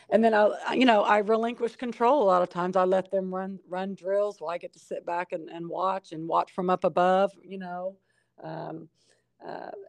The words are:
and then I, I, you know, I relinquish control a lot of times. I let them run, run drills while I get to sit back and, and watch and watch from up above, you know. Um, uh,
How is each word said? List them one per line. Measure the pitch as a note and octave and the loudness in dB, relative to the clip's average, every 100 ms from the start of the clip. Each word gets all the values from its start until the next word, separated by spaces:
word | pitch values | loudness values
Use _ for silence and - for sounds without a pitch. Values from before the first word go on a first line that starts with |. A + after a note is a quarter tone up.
| - | 0
and | G#3+ | 4
then | A3+ | 4
I, | G#3+ G#3 - - | 4 4 2 -4
I, | |
you | - B3+ | 2 4
know, | G#3 | 4
I | - G#3 | 4 2
relinquish | G3+ A3+ A#3 A#3+ A3+ - | 2 0 0 -4 -8 -6
control | B3 A3 A#3+ D4 | -8 0 2 4
a | G3 | 4
lot | F3+ | 4
of | F3+ | 2
times. | F3 F3+ F#3 | -2 0 2
I | F#3 | 4
let | F#3+ F#3 | 2 0
them | G3 F#3+ | -4 -4
run, | F#3 F#3+ F#3+ - | -6 -8 -12 -10
run | F3+ G3 F#3 | -8 -8 -8
drills | F3+ G3+ G#3 - | -4 -2 -2 -6
while | D#3 | -8
I | F3 | -8
get | E3+ | -10
to | _ | _
sit | - F3+ - | -12 -10 -6
back | F3 F3+ | -6 -4
and, | F3 D#3 | -8 -10
and | E3+ E3+ | -12 -8
watch | D#3+ F#3 F#3+ - | -2 -2 -2 -8
and | D#3+ E3 | -10 -2
watch | E3+ E3+ | 0 0
from | - F#3 | -2 0
up | F3+ | 2
above, | F3+ F3 F3+ F#3 G3 - | 0 2 4 4 2 -2
you | - F#3+ | -14 -12
know. | F3+ F3+ F#3 G3 _ _ _ - | -10 -8 -8 -10 _ _ _ -18
Um, | D#3+ D#3+ D#3+ D#3+ E3 _ _ _ _ _ - | -14 -10 -10 -12 -16 _ _ _ _ _ -14
uh, | - - G4+ | -14 -14 -16